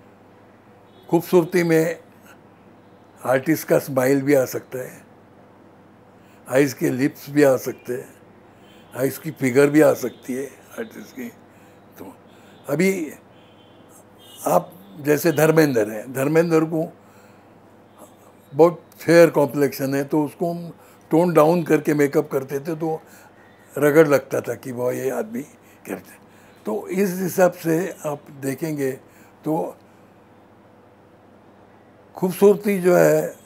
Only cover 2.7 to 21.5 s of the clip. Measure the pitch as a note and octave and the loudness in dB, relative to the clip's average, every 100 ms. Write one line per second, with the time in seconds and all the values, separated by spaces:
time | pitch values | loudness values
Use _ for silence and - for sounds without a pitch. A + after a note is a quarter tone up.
2.7 | - _ - _ - B2 C3 C#3+ D3+ - | -20 _ -20 _ -12 -2 -2 0 -4 0
3.7 | D#3 D3 C3 B2+ C#3 C3+ C#3 B2 A2+ - | 0 0 -2 0 0 2 0 0 -8 -12
4.7 | B2+ B2+ - - - _ - - _ - | -14 -14 -18 -20 -20 _ -20 -20 _ -20
5.7 | _ _ _ _ _ - - - C3 D3 | _ _ _ _ _ -20 -20 -2 0 0
6.7 | - D#3 B2+ C#3+ - - C#3+ C#3 B2+ C3 | 0 -4 -2 -4 -6 -4 2 4 2 -4
7.7 | A2 - B2 C3+ - - - - _ - | -12 -10 -12 -12 -20 -20 -20 -20 _ -20
8.7 | - - A#2 C3+ - D#3+ C#3 C3 B2 D3 | -20 -16 -6 -6 -6 -12 -6 0 2 4
9.7 | D3+ C#3+ B2 B2 - - B2+ C3+ - - | 6 4 2 -6 -10 -10 -10 -10 -16 -18
10.7 | - A2 A2+ G#2+ - A#2+ - - - - | -14 -14 -14 -20 -16 -16 -18 -20 -20 -20
11.7 | _ _ - - - - - - - - | _ _ -20 -20 -20 -20 -20 -20 -20 -6
12.7 | D3 F#3+ F#3+ D#3+ - _ - _ _ _ | -2 0 -2 -8 -14 _ -20 _ _ _
13.7 | - - - - - - - - F3 E3 | -20 -20 -20 -20 -20 -20 -8 0 0 -2
14.7 | - - E3 C#3 D3 F3 D3 D#3 D#3+ D3+ | -16 -20 -8 -2 0 0 2 4 4 4
15.7 | A#2+ G#2+ G#2+ A#2+ C3 C#3 D#3+ E3+ D#3+ D#3+ | 2 -2 -6 -10 -4 0 2 2 2 0
16.7 | D#3+ F3 - - - - - - - - | -4 -6 -10 -20 -20 -20 -20 -20 -20 -20
17.7 | - _ - - - - _ _ C#3 E3 | -20 _ -20 -20 -20 -20 _ _ 4 4
18.7 | E3 - - - E3+ E3 D3+ C#3 D3 C#3 | 4 -16 -8 4 6 6 4 0 0 -2
19.7 | - C#3 C#3 - D#3 D3 - E3+ E3+ E3+ | -2 -4 -4 -2 -2 -2 -4 -6 -6 -12
20.7 | - - - - D#3+ F3+ D#3+ D#3 | -20 -20 -20 -2 0 4 4 4